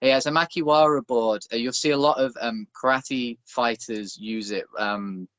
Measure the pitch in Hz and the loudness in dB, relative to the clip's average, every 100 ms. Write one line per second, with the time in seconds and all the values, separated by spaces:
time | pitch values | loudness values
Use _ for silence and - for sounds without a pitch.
0 | 131 135 135 156 165 - 156 151 156 147 | 4 4 4 0 0 -2 2 6 6 4
1 | 123 123 113 107 - 113 120 127 156 143 | 0 0 2 0 -2 -4 -4 -2 0 2
2 | 143 151 135 120 120 113 107 - 127 131 | 2 2 0 -2 -6 -6 -10 -4 0 0
3 | 131 135 120 117 _ - 120 113 - 110 | 0 -6 -6 -8 _ -2 -2 -2 -6 -8
4 | 104 - 107 110 104 104 95 - 104 104 | -8 -10 -8 -6 -4 -6 -6 -6 -4 -4
5 | 101 95 92 | -6 -8 -12